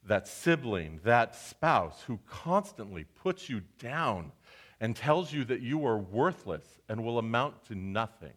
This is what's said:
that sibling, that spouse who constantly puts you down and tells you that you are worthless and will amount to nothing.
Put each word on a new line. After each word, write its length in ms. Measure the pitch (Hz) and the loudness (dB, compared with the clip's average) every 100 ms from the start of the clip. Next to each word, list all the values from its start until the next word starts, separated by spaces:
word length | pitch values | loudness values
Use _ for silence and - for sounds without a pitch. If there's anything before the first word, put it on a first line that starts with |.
that 240 | 92 95 - | 2 0 0
sibling, 720 | - 170 165 127 101 78 80 | -2 2 4 2 -2 -2 -2
that 320 | 110 120 113 - | 4 6 4 -2
spouse 640 | - - 156 131 85 - | -18 -2 4 4 2 -6
who 180 | - 110 - | -8 -8 -8
constantly 800 | - 165 190 202 - 104 90 78 | -10 0 0 0 -12 -12 -10 -12
puts 440 | _ 185 185 - | _ -4 -4 -4
you 120 | 117 87 _ | -6 -6 _
down 540 | 117 147 151 98 78 - - - - _ | -8 -2 0 -2 -4 -14 -20 -20 -20 _
and 160 | 113 110 | -4 -2
tells 360 | 147 156 185 | 2 2 2
you 140 | 147 123 | -4 -2
that 160 | 123 | -2
you 240 | 120 156 143 | 0 0 2
are 120 | 110 | 0
worthless 840 | 98 104 165 - 104 78 - - - | 0 2 2 0 -6 -8 -8 -20 -8
and 140 | 110 | -4
will 140 | 113 117 | 0 0
amount 460 | 113 117 143 120 - | 2 2 0 -4 -10
to 100 | 101 | -8
nothing. 580 | 95 101 113 - 76 | -4 -2 -4 -8 -18